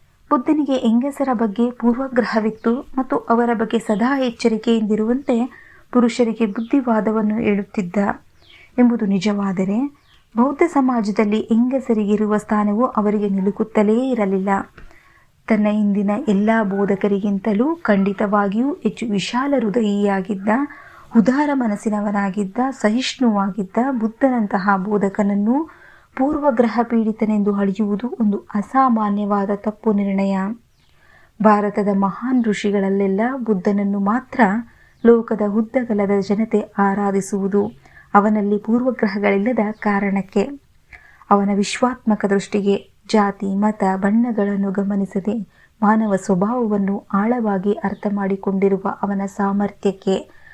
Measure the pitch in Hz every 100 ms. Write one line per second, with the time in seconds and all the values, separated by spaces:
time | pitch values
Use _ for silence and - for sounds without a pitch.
0 | _ _ - 294 285 311 277 262 233 233
1 | 277 277 262 233 226 196 240 240 233 240
2 | 269 247 214 220 214 214 233 240 - 262
3 | 254 - - 233 240 220 226 233 - 202
4 | 240 277 254 240 233 220 233 226 214 214
5 | 214 254 285 233 247 - - - - 247
6 | 233 233 233 220 220 202 226 285 247 220
7 | 208 220 214 214 220 202 202 - 175 202
8 | 202 - - _ - - - - 240 233
9 | 208 196 208 202 196 185 190 214 285 -
10 | _ _ _ 220 262 285 339 285 254 240
11 | 208 202 214 214 - 226 247 262 262 220
12 | 202 208 208 208 - 214 208 208 254 -
13 | 208 208 202 196 196 202 220 220 208 226
14 | 262 233 202 190 196 196 - - - -
15 | _ _ _ _ - 214 208 214 208 202
16 | 202 208 294 196 208 226 214 196 202 196
17 | 208 196 202 196 226 202 277 330 - 196
18 | 196 196 208 208 202 208 269 370 214 -
19 | 233 202 - 240 285 269 220 240 214 202
20 | 202 196 190 196 202 233 294 - - -
21 | - 226 202 269 294 277 233 202 220 208
22 | 208 202 196 202 190 214 262 247 214 233
23 | 254 - 247 202 196 190 190 220 262 254
24 | 220 - 269 247 208 202 196 196 190 208
25 | 196 196 202 202 208 269 320 - - -
26 | _ - 269 302 294 226 233 214 226 233
27 | 220 214 214 214 202 202 196 196 208 202
28 | 240 311 208 196 - 208 190 262 262 220
29 | 208 202 202 202 196 202 214 214 226 202
30 | 196 196 196 190 190 233 _ _ _ _
31 | _ - _ - 214 208 208 208 202 196
32 | 196 180 247 254 226 196 208 202 190 196
33 | 196 190 240 269 220 196 208 202 202 202
34 | 196 240 - - 202 220 233 - _ _
35 | 233 233 226 208 208 208 220 262 240 208
36 | 196 202 196 208 220 208 208 - 202 202
37 | 202 196 190 202 196 202 208 - - -
38 | - 208 208 214 202 208 208 240 254 247
39 | 214 202 202 196 208 226 208 214 208 202
40 | 196 196 190 202 247 285 _ _ _ -
41 | - - - 202 202 202 196 - 247 240
42 | 220 208 202 202 - 208 196 196 - _
43 | - 220 202 196 196 196 214 214 190 190
44 | 196 220 247 220 202 202 196 196 196 202
45 | 196 196 202 226 190 _ _ - 208 220
46 | 220 190 190 180 202 247 220 208 196 202
47 | - 196 220 247 220 196 202 202 196 196
48 | 208 202 196 196 196 190 196 190 - -
49 | 202 196 196 - 196 202 202 - 202 190
50 | - 190 - - -